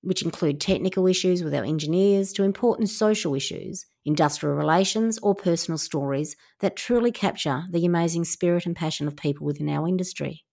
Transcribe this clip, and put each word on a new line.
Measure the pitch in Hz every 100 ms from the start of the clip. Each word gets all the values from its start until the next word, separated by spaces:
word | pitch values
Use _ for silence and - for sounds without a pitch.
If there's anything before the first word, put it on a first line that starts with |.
which | - 185
include | 160 - 160 147
technical | - 190 185 185 185
issues | 180 185 180
with | 160 143
our |
engineers | 113 156 147 175 196 196 196
to | -
important | 196 196 240 - 208
social | - 214 214 170
issues, | 139 - - - - - _ -
industrial | 151 156 - 147 143
relations | 151 165 190 220 226 214
or | 208 196
personal | - 170 - 160
stories | - 147 139 139 151 - _ _
that | 202 196
truly | - 240 240
capture | 240 202 - - 131 175
the | 170
amazing | 175 175 170 170
spirit | 165 - 175 175 175
and | 170
passion | 160 - 147
of | 147
people | 151 143 147
within | 147 147
our | 147 160
industry. | 185 180 - 143 160 _